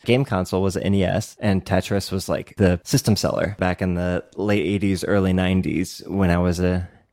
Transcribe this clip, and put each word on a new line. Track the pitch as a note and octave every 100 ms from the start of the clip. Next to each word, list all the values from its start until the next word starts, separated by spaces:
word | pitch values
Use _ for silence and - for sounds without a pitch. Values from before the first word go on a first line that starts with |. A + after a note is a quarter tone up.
game | - A#2+
console | C#3 G2 F#2 F#2+
was | G2 F#2
an |
N | F2+
E | G2
S, | F2+ F#2 - -
and | G#2+ F#2+
Tetris | - F#2+ - G2+ -
was, | F#2+ -
like, | E2 - -
the | F#2+ F2+
system | - C#3 -
seller | G#2 D2+ - - G#2
back | F#2 F2+
in | F#2
the | F2 F2 F2+ - -
late | G2+ G#2 D#2+
eighties, | G2+ G2 F#2+
early | - G2+ F#2+
nineties | F#2 F#2 F#2 F2+ D#2 F#2 - -
when | G2 F#2
I | F2
was | F2+ E2+
a | F2+ F2+ F2+ - _